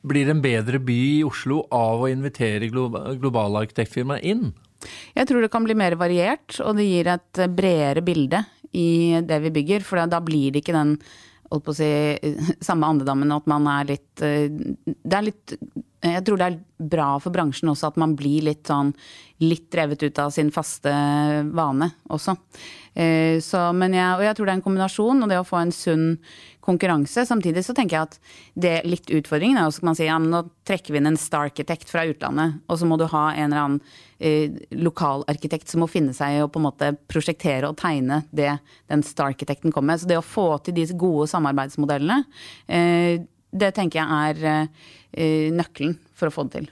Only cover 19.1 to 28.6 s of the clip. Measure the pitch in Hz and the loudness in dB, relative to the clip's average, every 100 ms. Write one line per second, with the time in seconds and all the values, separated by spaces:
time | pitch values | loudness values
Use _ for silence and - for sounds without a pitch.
19.1 | - - _ 160 160 - 175 151 147 147 | -20 -20 _ 0 0 -2 -2 -2 -2 -2
20.1 | 147 143 143 147 151 156 - 143 143 143 | -2 -2 0 0 0 -6 -4 -2 2 2
21.1 | 147 147 151 147 165 156 135 170 - - | 2 2 0 -2 -2 0 0 -2 -4 -8
22.1 | 151 - 180 _ - - - - - 165 | -6 -4 -6 _ -20 -20 -20 -12 -2 2
23.1 | 160 160 160 156 190 175 175 185 185 180 | 2 2 0 0 0 0 2 2 2 2
24.1 | 180 208 214 202 190 190 190 190 - 214 | 2 0 0 -2 0 0 0 0 0 2
25.1 | 269 220 185 185 175 170 - - 160 160 | 2 2 0 0 0 0 -2 0 2 2
26.1 | 165 - - - - - 180 185 160 143 | 0 -6 -20 -20 -8 -2 0 2 2 0
27.1 | - 240 226 175 170 185 247 208 156 160 | 0 0 0 2 -2 -2 -2 0 0 -4
28.1 | - - - - - | -8 -20 -20 -14 -2